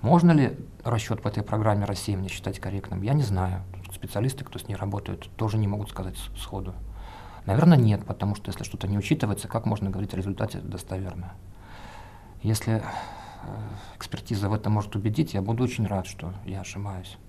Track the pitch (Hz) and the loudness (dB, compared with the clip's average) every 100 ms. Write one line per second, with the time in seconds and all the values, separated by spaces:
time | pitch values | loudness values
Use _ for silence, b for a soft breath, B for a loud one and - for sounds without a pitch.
0 | 110 170 175 160 127 - - - 123 117 | 8 8 10 10 6 2 -12 -8 0 0
1 | - 113 110 107 107 107 110 104 101 101 | 0 -2 0 -2 0 2 4 4 2 -2
2 | - 98 95 - - 95 95 98 - 92 | -2 -2 -2 -4 -6 -4 -4 -6 -4 -4
3 | 101 143 120 95 92 92 - - - - | 2 2 4 2 2 0 -6 -12 -12 -12
4 | - 101 120 - - - - 101 98 95 | -4 0 0 -2 -8 -10 -6 -4 -2 -2
5 | - 98 - - 110 110 101 104 101 - | -4 -8 -8 -2 0 2 2 0 -4 -6
6 | 92 90 - - - 98 98 90 - B | -6 -8 -10 -10 -8 -6 -6 -8 -10 B
7 | B B B B - 101 165 156 113 101 | B B B B 0 8 10 10 8 4
8 | - - 101 101 - 95 - - 98 101 | 0 -2 -2 -2 -6 -8 -8 -6 0 0
9 | - 156 110 98 - - - 104 98 95 | 2 2 2 0 -2 -2 0 0 0 -2
10 | 98 92 95 95 104 92 95 95 - 95 | -4 -2 -2 -2 -2 -4 -8 -8 -6 -6
11 | 95 92 90 92 - B B B B B | -6 -6 -10 -12 -16 B B B B B
12 | B B B B - 110 - 113 - B | B B B B 0 0 2 0 0 B
13 | B B B B 101 104 104 101 B B | B B B B -10 -8 -8 -10 B B
14 | - - - 110 101 107 - 104 104 - | -8 -8 -4 0 2 0 2 2 2 -2
15 | 107 110 160 101 98 117 127 - 104 98 | 0 2 2 0 0 2 0 0 0 0
16 | 90 - 85 98 92 95 90 98 101 95 | -2 -8 -8 -8 -8 -8 -8 -8 -8 -8
17 | 87 - | -10 -16